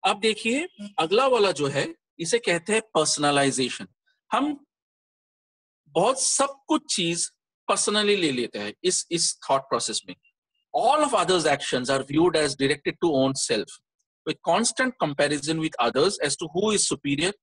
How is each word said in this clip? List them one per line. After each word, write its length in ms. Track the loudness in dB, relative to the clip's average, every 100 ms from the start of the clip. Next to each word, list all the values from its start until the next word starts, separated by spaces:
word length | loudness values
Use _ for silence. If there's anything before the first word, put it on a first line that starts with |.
| 0
अब 140 | 0
देखिए, 480 | 0 -2 -2 -2 -4 _ -12 -4
अगला 280 | 0 2 4
वाला 260 | 4 2
जो 140 | 2 -2
है, 280 | -2 -4 -6 _ _
इसे 200 | -2 0
कहते 340 | 0 -2 0
हैं 100 | -2 0
personalization। 920 | 0 0 2 2 2 2 0 -4 -4 -12 _ _ _ _
हम 340 | -2 -2 -4 _ _ _ _ _ _ _ _ _ _ _ _ _
बहुत 340 | 0 0 0
सब 400 | -2 0 -2 -4 _
कुछ 300 | -2 -2 -4
चीज 340 | -2 -2 -6 _ _ _ -4
personally 480 | -2 0 0 2 2
ले 160 | 0
लेते 260 | -2 -4 -6
हैं 160 | -10 -4
इस, 220 | -2 -2 -4
इस 300 | -2 -2 -4 -2
thought 120 | -2
process 400 | 0 -4 -4 -8 -10
में। 80 | -18 _ _ _ _ _ 0
All 260 | 2 4
of 100 | 2
others' 320 | 2 2 2 2
actions 440 | 0 0 -4 0
are 140 | -2
viewed 320 | 0 2 4 4
as 120 | 0
directed 440 | 0 0 0 -4 -2
to 100 | 0
own 180 | 2 2 0 -2
self, 180 | -2 -4 -12 _ _ _ _ -8
with 80 | -6 0
constant 440 | 2 2 0 -4 -2
comparison 500 | -4 0 0 0 -2 -2
with 300 | -2 -2 -2
others 240 | 2 0 0
as 120 | -4 -4
to 120 | -6 -2
who 180 | 0
is 180 | 0 0
superior 400 | -2 -4 -2 -2 -4